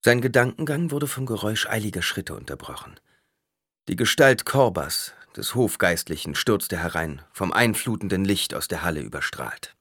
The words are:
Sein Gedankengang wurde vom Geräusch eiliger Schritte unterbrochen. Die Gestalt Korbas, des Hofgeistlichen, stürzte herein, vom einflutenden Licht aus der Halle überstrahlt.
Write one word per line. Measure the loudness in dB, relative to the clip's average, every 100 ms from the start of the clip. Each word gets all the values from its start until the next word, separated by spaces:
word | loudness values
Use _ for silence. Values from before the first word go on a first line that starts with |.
| 6
Sein | 4
Gedankengang | 4 2 2 0 -4 -2 -2
wurde | -2 -4
vom | -4 -4
Geräusch | -2 -2 -2 -2
eiliger | -2 -2 -2
Schritte | -4 -4 -8
unterbrochen. | -10 -10 -12 -12 -14 -16 -20 _ _ _ _ _ _ _ _ -6
Die | 0
Gestalt | 0 6 6 6
Korbas, | 2 4 4 4 -2 -4 -6 -14 -18 -8
des | -4
Hofgeistlichen, | 0 0 4 2 2 -2 -6 -4
stürzte | -2 2 0 0 -4
herein, | -2 -2 -4 -8 -14
vom | -6 0
einflutenden | 4 4 2 -2 -4 -2 0 2
Licht | 0 0 -4
aus | -4
der | -2
Halle | -2 -2
überstrahlt. | -6 -6 -6 -6 -8 -10 -14 _